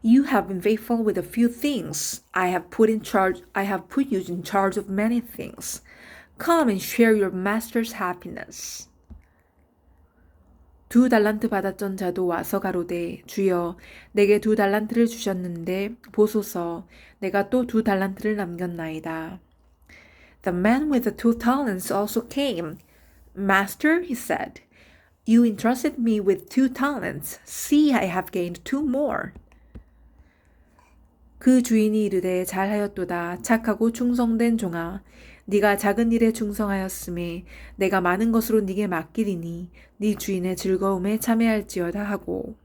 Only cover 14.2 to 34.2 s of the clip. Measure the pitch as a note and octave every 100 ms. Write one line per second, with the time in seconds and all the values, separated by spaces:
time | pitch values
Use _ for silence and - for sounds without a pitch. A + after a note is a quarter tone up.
14.2 | G3+ G#3 G#3+ G#3+ G3+ G#3 G#3+ A#3 A#3 A#3
15.2 | G#3 F#3 F3+ E3+ E3+ F#3 G3+ A#3 - -
16.2 | G#3+ A3 G3+ F#3 E3+ E3+ F3+ - - _
17.2 | F#3+ G3+ G3+ B3+ B3 A3 A3 G3 F#3+ F#3+
18.2 | G#3+ G#3 F3+ E3+ F3+ E3+ D#3+ D#3+ D#3+ D#3+
19.2 | D#3+ F3+ _ _ _ _ _ - - _
20.2 | - _ - F3 G3 B3+ D4+ C4 D#4 -
21.2 | A#3 A#3 A#3 C4+ C4+ F#3 F#3 G3 G#3 A3+
22.2 | A#3 - C#4 F3+ E3 - _ _ _ _
23.2 | _ - G3 G3 G3 - D4+ E4+ F4+ A#3+
24.2 | - D#3 - - _ _ - - _ _
25.2 | - A#3 A#3+ G3+ A3+ B3+ D4 C#4+ A3+ G#3+
26.2 | G3 F#3+ - - C4 B3+ C#4 C4+ F3+ -
27.2 | - - - - - D4 D4+ B3 F#3+ F3
28.2 | F#3 F#3 F3 F3 - C4+ D4+ C4 C#4+ -
29.2 | - - _ _ _ - - _ _ _
30.2 | _ _ _ _ _ _ _ _ _ _
31.2 | _ - - B3+ A#3+ A3 G#3+ G#3+ G#3 F#3+
32.2 | F#3 F3+ F#3 F#3 G3 G#3 G3+ G3+ F3+ F3
33.2 | F3 F#3+ - A3+ A3+ G3+ A3+ A3+ A#3+ A#3+